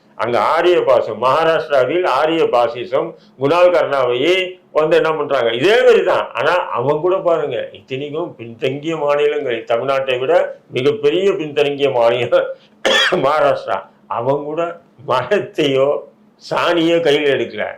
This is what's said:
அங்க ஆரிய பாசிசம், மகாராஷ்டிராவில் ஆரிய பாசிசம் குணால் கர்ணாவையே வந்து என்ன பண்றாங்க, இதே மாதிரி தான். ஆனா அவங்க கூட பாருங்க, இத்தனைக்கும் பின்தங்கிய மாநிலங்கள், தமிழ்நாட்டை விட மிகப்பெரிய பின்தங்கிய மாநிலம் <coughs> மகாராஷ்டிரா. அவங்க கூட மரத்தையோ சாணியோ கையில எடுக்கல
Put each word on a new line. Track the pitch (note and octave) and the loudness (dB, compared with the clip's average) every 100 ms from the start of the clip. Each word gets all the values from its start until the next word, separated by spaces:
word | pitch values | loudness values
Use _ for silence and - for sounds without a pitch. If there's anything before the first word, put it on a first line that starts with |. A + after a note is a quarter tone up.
| _ | _
அங்க | - A2+ A2+ | -8 -2 0
ஆரிய | A#2 D#3 F3 E3+ | 2 2 2 2
பாசிசம், | D3 A#2 A2+ G#2+ | 4 2 2 -2
மகாராஷ்டிராவில் | B2+ D3 D#3+ D#3+ D#3 C#3 B2+ F3 E3+ | 0 2 2 0 0 0 2 0 0
ஆரிய | C3 D#3 E3 | 0 0 2
பாசிசம் | C#3+ B2 A#2 B2 A2+ C#3 E3+ - _ - | 2 2 0 -2 -4 -4 -4 -10 _ -4
குணால் | C#3 E3+ F3+ | 0 4 4
கர்ணாவையே | E3 C3 C#3 B2 B2 D#3 F#3 F#3 - _ | 4 0 0 0 0 0 0 -2 -10 _
வந்து | D3 D#3+ E3 | -2 2 2
என்ன | D#3 | 2
பண்றாங்க, | D#3 C#3 C#3 A#2 | -2 -2 0 0
இதே | A#2+ E3 A#3+ | 0 2 4
மாதிரி | B3 G#3 | 6 4
தான். | F3+ A#2+ - | 4 0 -2
ஆனா | A#2 D3 | -2 0
அவங்க | F3+ - A2+ C3 D3+ | 0 -2 -4 -2 0
கூட | F3+ F#3+ | 0 0
பாருங்க, | E3+ D#3+ D3 A2+ - | 0 0 -2 -6 -8
இத்தனைக்கும் | A2 G#2 C3 C#3+ D3+ F3 - | -12 -10 -8 -8 -8 -8 -10
பின்தங்கிய | A#2 A#2 C3+ C#3+ D#3 D#3+ | -16 -6 -4 -4 -6 -4
மாநிலங்கள், | D3 D3 D3 D3 C3+ A2+ | 0 2 0 0 -4 -4
தமிழ்நாட்டை | A2+ A#2 C3 C3+ C3 B2 | -2 -2 0 -2 -2 -2
விட | C3 F3+ - - - | 0 0 0 -8 -10
மிகப்பெரிய | A#2+ C3+ C#3+ D3 E3+ G3 | -2 0 0 0 0 0
பின்தங்கிய | - D#3 C#3+ C#3+ C#3 C#3 | -2 -4 -2 -2 0 -2
மாநிலம் | B2 A#2 B2 A#2+ - - - _ _ | 2 2 2 0 0 0 -6 _ _
<coughs> | - - - | -2 0 2
மகாராஷ்டிரா. | F#3 C3+ D3+ C#3+ C3 A#2+ F#2+ - _ - | 0 0 2 2 0 -4 -6 -8 _ -10
அவங்க | G#2+ A#2+ C#3+ | -6 -2 -2
கூட | D3 D#3+ E3+ E3+ _ _ - | -4 -6 -6 -8 _ _ -4
மரத்தையோ | B2 B2 G3+ - - D3 C3+ C#3 D3 - _ _ _ - | -2 0 -2 -2 -2 0 2 2 0 -6 _ _ _ -8
சாணியோ | - D3 E3+ E3 E3+ | -2 0 2 2 2
கையில | D#3+ D3 D3 | 2 2 2
எடுக்கல | B2 A#2 G#2+ F#2 | 0 -2 -6 -8